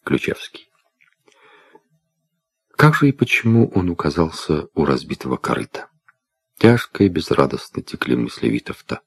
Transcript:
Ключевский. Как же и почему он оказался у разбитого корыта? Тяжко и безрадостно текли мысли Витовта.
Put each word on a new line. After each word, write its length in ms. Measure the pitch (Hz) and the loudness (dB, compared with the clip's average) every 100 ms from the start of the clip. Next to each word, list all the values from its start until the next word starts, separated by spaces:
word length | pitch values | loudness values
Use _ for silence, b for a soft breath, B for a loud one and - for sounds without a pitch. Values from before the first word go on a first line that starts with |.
| - | -2
Ключевский. 640 | - - - - - - _ _ _ _ _ _ b b b b b _ _ _ _ _ _ _ _ _ - | -2 -2 -8 -12 -18 -20 _ _ _ _ _ _ b b b b b _ _ _ _ _ _ _ _ _ 2
Как 180 | 151 151 | 4 4
же 140 | 143 | 0
и 20 | |
почему 580 | 131 131 - 117 117 117 101 | 2 0 0 2 4 4 0
он 160 | 90 | -2
оказался 760 | 85 78 73 80 - - 78 - | -2 -4 0 -2 -2 -4 -4 -2
у 120 | - 73 | -2 0
разбитого 500 | 69 62 - 65 64 | 0 -4 -10 -6 -6
корыта? 540 | - - - - - _ _ _ _ _ _ _ | -4 -4 -6 -12 -18 _ _ _ _ _ _ _
Тяжко 440 | 113 120 - - | 4 4 0 2
и 60 | 101 | 2
безрадостно 760 | 85 - - 69 67 - - | 2 -2 2 2 0 -10 -14
текли 320 | - - - 60 | -14 -10 -4 -2
мысли 320 | 57 - 58 | -4 -4 -4
Витовта. 540 | 57 - - - - | -4 -6 -16 -10 -12